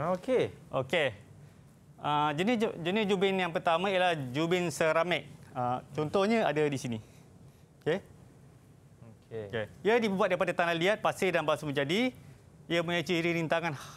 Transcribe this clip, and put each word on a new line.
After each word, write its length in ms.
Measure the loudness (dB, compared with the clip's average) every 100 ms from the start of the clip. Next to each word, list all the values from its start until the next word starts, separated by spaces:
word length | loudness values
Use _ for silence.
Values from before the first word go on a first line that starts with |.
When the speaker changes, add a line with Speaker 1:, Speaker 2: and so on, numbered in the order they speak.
| -2
Speaker 1:
Okey. 320 | -2 0 0 0 -4 -6
Speaker 2:
Okey. 340 | -4 0 0 0 -4 -16 -20 -20 -20 -20 -20 -20 -8
Ah, 320 | -2 0 0
jenis 240 | 0 0 0
ju-, 180 | 0 -2
jenis 300 | -2 0 2
jubin 320 | 2 2 2
yang 140 | 0
pertama 360 | 0 0 2 2
ialah 240 | 2 2 2 -2
jubin 400 | -2 0 2 0
seramik. 640 | 2 2 4 2 0 -4 -16 -12
Ah, 300 | -4 -2 -2 -6
contohnya 520 | -4 0 2 2 2
ada 180 | 2 2
di 140 | 2 0
sini. 220 | -4 -6 -8 -20 -20 -20 -20 -20 -20 -6
Okey. 180 | -4 -2 -6 -20 -20 -20 -20 -20 -20 -20 -20 -20 -20 -20 -12
Speaker 1:
Okey. 180 | -10 -6
Speaker 2:
Okey. 200 | -6 -6 -4
Ia 140 | 2 2
dibuat 320 | 2 2 0
daripada 220 | 2 0
tanah 220 | 0 0
liat, 240 | 2 0 0
pasir 300 | -2 0 0
dan 140 | 2
batu 200 | 0 -2
menjadi. 500 | -2 -2 0 0 0 -4 -16 -20 -20 -20 -4
Ia 140 | -2
mempunyai 220 | 0 -2
ciri 300 | 0 0 0
rintangan, 400 | 0 0 0 -2 -6 -12